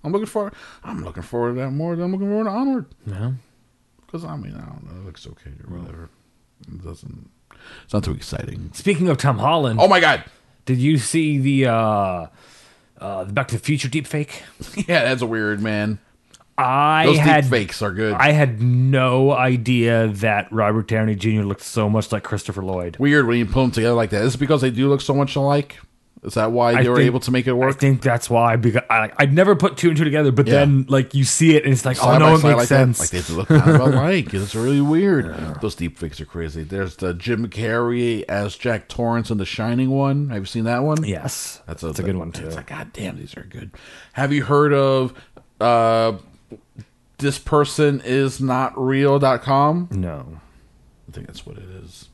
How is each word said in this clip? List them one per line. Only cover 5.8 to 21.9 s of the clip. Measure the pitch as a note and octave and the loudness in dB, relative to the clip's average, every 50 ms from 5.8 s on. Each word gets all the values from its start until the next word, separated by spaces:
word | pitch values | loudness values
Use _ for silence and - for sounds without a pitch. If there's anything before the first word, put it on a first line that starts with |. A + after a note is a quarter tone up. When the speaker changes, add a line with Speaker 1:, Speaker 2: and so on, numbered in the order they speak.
Speaker 1:
whatever. | F2 E2+ E2+ E2 E2 E2 _ _ _ _ _ _ _ _ _ _ - - | -14 -16 -16 -18 -20 -20 _ _ _ _ _ _ _ _ _ _ -20 -20
It | - F2 F2+ | -18 -16 -16
doesn't, | E2+ E2 - - - - - - - _ _ _ _ - - - - - - - | -16 -16 -16 -18 -18 -18 -18 -20 -20 _ _ _ _ -20 -20 -20 -20 -20 -20 -14
it's | _ | _
not | - G#2 - | -4 -4 -2
too | - | -4
exciting. | D2 - - - - - - - - G2 F2 E2+ - | -6 -8 -8 -10 -10 -10 -10 -10 -12 -12 -14 -14 -14
Speaker 2:
Speaking | - - G3 G3+ D3+ F#3 F3+ | -4 -2 -2 0 0 2 0
of | D3 - | 0 2
Tom | - C#3 B2+ G#2 | 0 0 0 2
Holland, | A2+ C#3+ E3 E3 C#3+ B2 A2 A2+ | 0 0 2 2 0 0 4 4
Speaker 1:
Oh | D#3+ F#3+ | 6 6
my | G3 F3+ | 6 6
God. | E3 D3+ C3+ - - - _ _ _ _ _ _ _ | 6 4 2 0 -4 -14 _ _ _ _ _ _ _
Speaker 2:
did | - C3 B2 | -2 -2 0
you | B2+ D3 D#3+ C#3 | 2 2 2 2
see | A2 - - E3 D#3+ D3+ D3 C#3 | 0 0 -2 0 0 0 0 0
the, | C3 C#3 C#3 C3+ C3 B2 | 0 2 2 2 2 2
uh, | A2+ A2+ A2+ G#2+ G#2+ G2+ G2 F#2+ F2+ F2 D#2+ - _ _ - _ - - _ _ _ _ _ _ _ _ | 2 2 2 2 2 0 0 -2 -4 -6 -10 -14 _ _ -20 _ -20 -20 _ _ _ _ _ _ _ _
uh, | - G2+ G2 F#2+ F#2 | -12 -10 -8 -8 -8
the | G2 | -6
Back | G2+ C#3 C3 - | -4 -6 -4 -4
to | - | -6
the | G#2+ | -6
Future | - - D3+ C#3 - B2 | -4 -4 -4 -4 -4 -4
deepfake? | C3 D#3 C#3 - - D3+ D3+ - - - - - - _ | -4 -6 -6 -4 -6 -6 -6 -8 -12 -20 -20 -20 -20 _
Speaker 1:
<laughs> | - - - G#3 F#3+ - | -20 -14 -10 -8 -4 0
Yeah, | F3 D#3+ A#2 | 0 2 2
that's | B2+ C3 B2 | 2 0 -2
weird, | B2 A2 A2+ A2 G#2+ G#2 G#2+ G2+ | -2 -4 -2 -2 -2 -2 -2 -2
man. | G#2+ A2 G#2+ G#2 G#2 G#2+ G#2+ G2+ _ _ _ _ _ _ _ _ _ _ _ - | -2 -2 -2 -2 -2 -2 -4 -6 _ _ _ _ _ _ _ _ _ _ _ -2
Speaker 2:
I | C3+ B2+ C3 C#3 D3 D3+ D#3 D#3 - | 0 0 2 2 2 4 4 4 4
Speaker 1:
Those | C#3+ D3 D#3 | 4 4 4
Speaker 2:
had | D3 D3+ D#3 D3+ C#3 | 6 6 4 4 4
Speaker 1:
deepfakes | B2+ B2 A#2 G2+ F2+ - - | 2 2 0 0 -2 -6 -6
are | A2 G2+ | -6 -4
good. | F2+ G2 A2 G#2+ G#2 | -2 -2 -2 -2 0
Speaker 2:
I | - C3 C#3+ | 2 2 4
had | D3+ D3+ D3 C3 A#2 G#2+ | 4 4 2 2 0 0
no | A#2 B2 B2 B2 B2+ C3 C3+ C3 B2+ B2+ B2 C3 C3+ C#3 | 0 2 2 2 2 2 2 2 2 2 2 4 4 4
idea | C#3+ B2 B2+ B2+ B2+ B2 A2 B2+ B2+ A#2+ A#2 A#2 A#2 A2+ A2+ A2 | 4 2 2 2 0 0 0 0 0 2 2 2 2 2 2 0
that | G#2 G2 A2 A2 G#2 G#2 G2+ - | -2 -2 0 0 0 0 -2 -4
Robert | A2 A2 G#2+ G#2 G#2+ A2+ G#2+ - | -2 0 2 2 2 0 -2 -2
Downey | A#2 A2 A2 A2 G#2+ | -2 0 0 0 -2
Junior | F#2+ F#2 A2+ A2 G#2+ G2+ | -2 0 0 0 0 0
looked | G2 F#2+ - | -2 -4 -6
so | - - - A#2 G#2+ | -10 -6 -2 -2 0
much | G#2 | 2